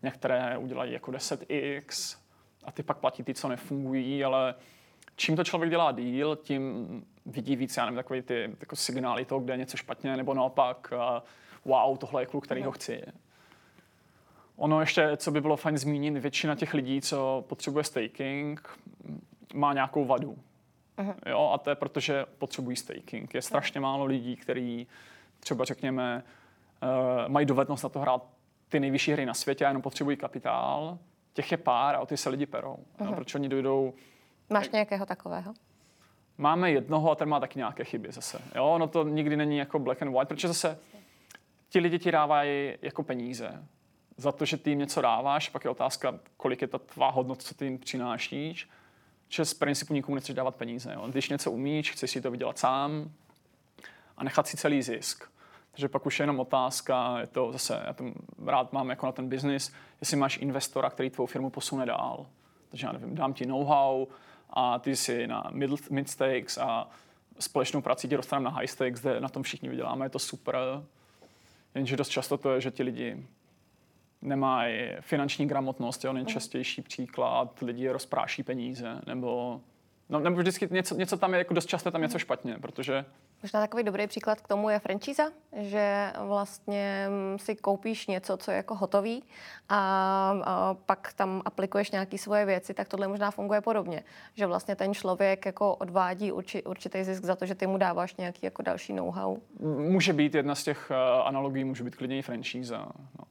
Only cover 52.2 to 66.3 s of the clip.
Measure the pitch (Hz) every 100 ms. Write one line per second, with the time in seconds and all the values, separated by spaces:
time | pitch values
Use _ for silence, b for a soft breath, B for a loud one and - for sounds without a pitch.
52.2 | 127 120 123 - 127 131 143 151 151 -
53.2 | _ _ _ _ _ - B B B -
54.2 | 135 - 143 151 151 143 123 113 - -
55.2 | - _ B B B - 139 135 147 -
56.2 | 147 139 127 135 127 131 - 127 123 123
57.2 | 113 - 123 127 - 113 - - 127 -
58.2 | - - - 135 127 135 131 127 139 131
59.2 | 131 131 143 139 - B B B - 147
60.2 | 135 - 139 135 - - 135 - 131 131
61.2 | 127 143 131 - - 135 127 - 127 120
62.2 | 143 _ b b _ 120 147 - 117 156
63.2 | 135 131 127 131 143 147 135 135 135 B
64.2 | B B B - 123 120 139 135 - 120
65.2 | 120 113 - - 139 139 - 139 135 -
66.2 | 135